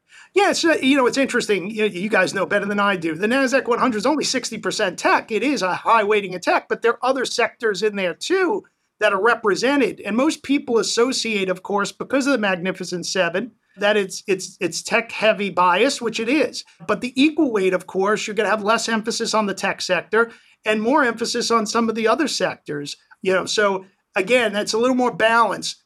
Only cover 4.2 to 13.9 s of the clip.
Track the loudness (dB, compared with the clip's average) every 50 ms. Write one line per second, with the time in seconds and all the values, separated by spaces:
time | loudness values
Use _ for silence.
4.2 | -2 -2 -4 -4 -4 -6 -10 -6 -6 -6 -2 -2 -2 -2 -4 -2 0 2 2 2
5.2 | 0 -2 -4 -2 0 0 0 0 -2 -4 -4 -2 2 2 2 4 4 2 0 0
6.2 | 0 -4 -10 -4 -2 0 0 0 0 -2 -6 0 0 0 0 0 0 -2 0 0
7.2 | -2 -4 -2 -2 -2 -2 -2 -4 -2 -2 -2 0 -2 -2 -2 -2 -4 -4 -4 -6
8.2 | -4 -2 0 0 0 0 -2 -4 -6 _ _ _ _ _ _ 0 0 2 2 4
9.2 | 2 2 2 2 2 0 0 2 2 2 2 2 2 0 -2 -6 -6 -2 0 2
10.2 | 2 0 0 -4 -2 0 0 0 0 0 0 0 0 2 2 2 2 2 0 -2
11.2 | -2 -2 -2 -2 0 -2 -4 -6 -4 -4 -2 -2 -2 -4 -6 -10 -6 -2 0 0
12.2 | 2 2 0 2 2 0 -2 -2 -2 -6 -4 -6 -8 -8 -8 -8 -6 -4 0 0
13.2 | 0 0 0 -4 -6 -6 _ _ _ _ _ -2 0 2